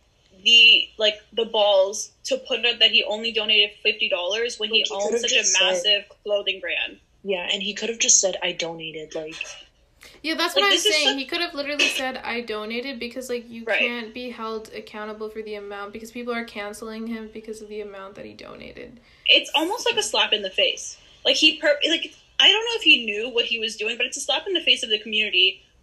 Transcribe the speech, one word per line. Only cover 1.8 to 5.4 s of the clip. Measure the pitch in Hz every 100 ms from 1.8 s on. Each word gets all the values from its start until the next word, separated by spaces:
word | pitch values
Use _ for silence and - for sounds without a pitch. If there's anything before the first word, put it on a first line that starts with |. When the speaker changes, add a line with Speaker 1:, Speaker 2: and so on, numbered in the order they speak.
| 190 214 - _
Speaker 1:
to | - 269
put | - 240 240
up | 220
that | 226
he | 226
only | - 214 226
donated | 220 214 214 208 -
fifty | 214 214 214
dollars | 185 175 214 240 233
when | 214
he | 220
Speaker 2:
Like, | -
he |
Speaker 1:
owns | 196 214
Speaker 2:
could've | 233
Speaker 1:
such | 233
a |
Speaker 2:
just | 226